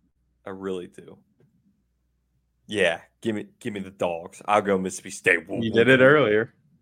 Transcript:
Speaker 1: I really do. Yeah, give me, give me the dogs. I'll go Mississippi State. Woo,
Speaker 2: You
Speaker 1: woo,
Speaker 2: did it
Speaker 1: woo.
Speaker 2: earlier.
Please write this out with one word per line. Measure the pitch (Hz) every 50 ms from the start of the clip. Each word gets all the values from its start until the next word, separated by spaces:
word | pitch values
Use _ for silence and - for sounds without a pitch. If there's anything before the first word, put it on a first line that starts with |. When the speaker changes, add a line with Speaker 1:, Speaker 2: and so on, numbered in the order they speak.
| _ _ _ _ _ _ _ _ _
Speaker 1:
I | 101
really | 95 95 95 95 92 92 90 90
do. | _ - - - 95 _ _ _ _ _ _ _ _ _ _ _ _ _ _ _ _ _ _ _ _ _ _ _ _ _ _ _ _ _ _
Yeah, | - 107 101 95 85 82 82 - _ _ _
give | - 113 110
me, | 104 104 104 _ _
give | - 123 107
me | 101
the | 95 95
dogs. | 95 _ 101 90 87 82 85 92 - - -
I'll | - 104 107 98
go | 101 98 95
Mississippi | 92 92 90 - - 92
State. | 90 - - - 92 85 - -
Woo, | 98 113 117
Speaker 2:
You | 113 107
Speaker 1:
woo, | 113
Speaker 2:
did | 117 120
it | 131 127
Speaker 1:
woo. | 127
Speaker 2:
earlier. | 131 147 156 139 110 104 107 110 - _ _ _ _ _ _